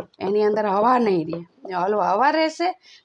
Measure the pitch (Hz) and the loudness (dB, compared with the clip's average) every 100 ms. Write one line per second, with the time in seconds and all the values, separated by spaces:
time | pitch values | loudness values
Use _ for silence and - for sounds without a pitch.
0 | - - 190 208 208 214 208 196 226 254 | -18 -10 -2 0 2 0 0 2 2 2
1 | 226 185 156 165 170 _ - 180 185 208 | 2 0 -2 -8 -10 _ -10 -4 -2 0
2 | 180 196 277 311 320 311 349 - _ - | 0 2 2 2 0 -2 -4 -4 _ -20